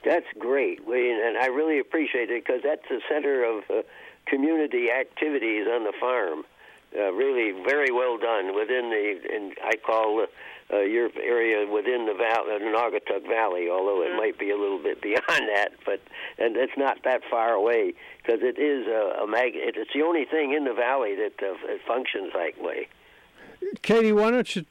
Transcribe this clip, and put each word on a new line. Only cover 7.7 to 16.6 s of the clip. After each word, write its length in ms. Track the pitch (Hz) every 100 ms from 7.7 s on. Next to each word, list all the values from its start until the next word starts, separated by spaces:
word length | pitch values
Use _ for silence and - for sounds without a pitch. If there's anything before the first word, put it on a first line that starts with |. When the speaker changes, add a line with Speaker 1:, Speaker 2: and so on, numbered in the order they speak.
| 147 143
Speaker 1:
well 260 | 151 127 117
done 340 | 117 110 95
within 380 | 98 110 127 120
the, 300 | 110 104 95 -
and 220 | 107 98 -
I 120 | - 113
call, 460 | - 110 110 110
uh, 40 | 98 - - - -
uh, 80 | 104
your 280 | 101 117 117 -
area 440 | - 117 113 107 104
within 380 | 104 104 123 110
the 80 |
val-, 360 | 95 117 113 92
uh, 80 | 104
the 60 |
Naugatuck 640 | 110 110 117 101 - 98 -
Valley, 400 | 113 107 90 85
although 320 | 92 98 98
it 60 | 82
Speaker 2:
Mm-hmm. 80 | -
Speaker 1:
might 200 | 107 -
be 120 | 101
a 60 | 101
little 220 | 101 95
bit 220 | 73 -
<laughs> 0 |
beyond 460 | 104 113 - 156 110
that, 180 | 101 101 - -
but, 140 | 98 - - - -
and 180 | 117
it's 200 | 110